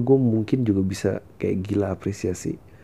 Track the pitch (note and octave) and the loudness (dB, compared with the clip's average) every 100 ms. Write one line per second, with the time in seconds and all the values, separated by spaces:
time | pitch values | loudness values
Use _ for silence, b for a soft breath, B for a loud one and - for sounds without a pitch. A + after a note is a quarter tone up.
0 | A#2+ C3+ B2 A2 G#2+ C3+ A2+ G2 F#2+ F#2+ | 8 4 4 2 0 0 2 2 0 0
1 | G2 G2+ - - G2 F#2+ F#2+ G2+ F#2+ F#2 | -2 -2 -8 -4 -2 -2 -2 -2 -2 -4
2 | G2 G2 F#2+ F2 - - b b | -6 -4 -4 -4 -6 -8 b b